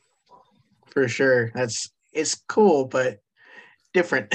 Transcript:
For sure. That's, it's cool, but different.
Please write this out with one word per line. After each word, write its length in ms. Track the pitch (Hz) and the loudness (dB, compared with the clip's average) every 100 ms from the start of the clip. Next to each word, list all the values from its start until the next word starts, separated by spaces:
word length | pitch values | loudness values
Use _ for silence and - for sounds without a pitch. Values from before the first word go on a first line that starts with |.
| _ _ _ _ _ _ _ _ _ | _ _ _ _ _ _ _ _ _
For 160 | 143 127 | -2 -2
sure. 420 | - 135 123 117 | 2 2 2 0
That's, 360 | 123 123 - - _ _ | -4 -4 -6 -12 _ _
it's 300 | 151 151 - - | -6 -6 -6 -4
cool, 360 | - 208 147 127 | 2 4 4 0
but 320 | 135 127 107 _ _ _ - - _ _ | -2 -2 -6 _ _ _ -20 -20 _ _
different. 420 | 180 170 131 104 | -2 0 -2 -4